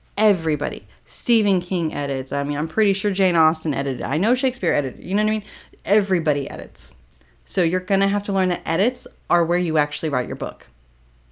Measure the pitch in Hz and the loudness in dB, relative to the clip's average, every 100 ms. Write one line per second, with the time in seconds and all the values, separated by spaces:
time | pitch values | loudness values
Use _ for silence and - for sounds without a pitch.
0 | _ - 214 180 160 151 143 - - - | _ 2 4 4 2 0 -2 -6 -14 -20
1 | - - - 226 208 185 185 180 160 151 | -14 -6 2 4 4 2 2 -2 -2 -2
2 | 143 135 131 139 143 147 160 - 208 190 | -2 -4 -4 -4 -2 -2 -4 0 0 2
3 | 208 185 185 170 156 160 160 139 139 120 | 0 0 2 4 4 2 -2 -2 -2 -4
4 | 113 151 208 247 262 254 175 139 135 - | -2 0 2 2 0 -2 -2 0 -2 -6
5 | - 202 214 214 - - - - - 214 | -4 -2 0 -2 -6 -18 -20 -10 0 2
6 | 185 180 156 143 135 - - - - - | 2 0 0 0 -2 -8 -12 -14 -16 -18
7 | _ _ _ _ - - 165 180 185 196 | _ _ _ _ -6 0 0 0 0 2
8 | 196 208 202 190 185 - - 165 220 262 | 2 0 0 0 0 0 -2 0 0 -2
9 | - - - 175 165 175 175 156 147 - | -10 -12 0 0 2 0 0 0 0 -2
10 | 156 131 - 135 139 - - _ _ _ | -2 -2 -2 -6 -8 -10 -20 _ _ _
11 | _ _ _ | _ _ _